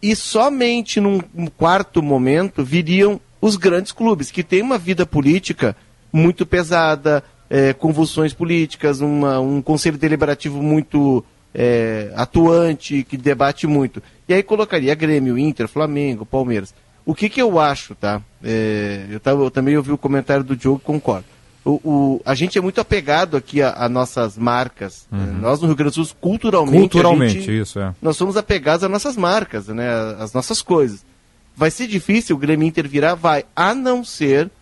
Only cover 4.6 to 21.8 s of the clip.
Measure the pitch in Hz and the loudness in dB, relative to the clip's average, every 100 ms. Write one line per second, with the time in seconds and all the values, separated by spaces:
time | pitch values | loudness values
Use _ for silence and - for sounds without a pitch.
4.6 | 240 247 170 180 175 147 139 175 - 165 | 2 -2 -2 -2 0 2 2 2 0 -2
5.6 | 117 98 _ _ _ 156 165 180 175 180 | -2 -4 _ _ _ 2 2 2 -2 -2
6.6 | 165 170 160 156 147 143 - _ _ 139 | 0 0 2 0 2 0 -2 _ _ 2
7.6 | 135 135 160 151 160 - 156 - 170 170 | 2 2 0 2 0 0 -2 -2 -2 0
8.6 | 156 - 151 139 147 147 143 131 131 143 | -2 -2 -2 0 0 0 0 0 0 -2
9.6 | 135 151 175 151 156 151 151 143 151 143 | 0 0 0 0 0 0 0 -2 -4 -4
10.6 | 147 151 147 151 139 131 - _ _ - | 0 0 2 0 2 2 -2 _ _ -2
11.6 | 123 120 113 110 104 95 123 170 165 170 | 0 2 0 -4 -8 -6 -2 2 4 4
12.6 | 170 151 - 143 131 135 127 135 139 143 | 2 -2 -4 -4 -4 -4 -2 2 0 0
13.6 | 165 147 131 - - _ _ 185 196 214 | 0 0 0 -6 -20 _ _ 0 0 -2
14.6 | 214 175 131 156 156 151 131 120 147 143 | 0 0 0 0 2 2 0 0 0 -2
15.6 | 110 - 156 143 143 117 107 135 127 113 | -4 -2 -2 -2 -4 -6 -4 -4 -2 -2
16.6 | 98 _ _ _ - 160 214 233 240 175 | -4 _ _ _ -6 -2 -2 0 2 4
17.6 | 151 139 - 104 101 104 101 _ 113 113 | 2 0 -8 -8 -4 -4 -8 _ -4 -2
18.6 | 110 107 104 101 98 107 135 143 135 131 | 0 -2 -4 -8 -10 -6 0 2 2 0
19.6 | 135 147 135 147 139 139 123 139 131 131 | 2 0 0 -4 -2 -2 0 -2 0 -2
20.6 | 131 135 - 151 - 101 92 - - _ | 0 0 0 -4 -2 -4 -6 -20 -20 _
21.6 | - 143 | -2 -2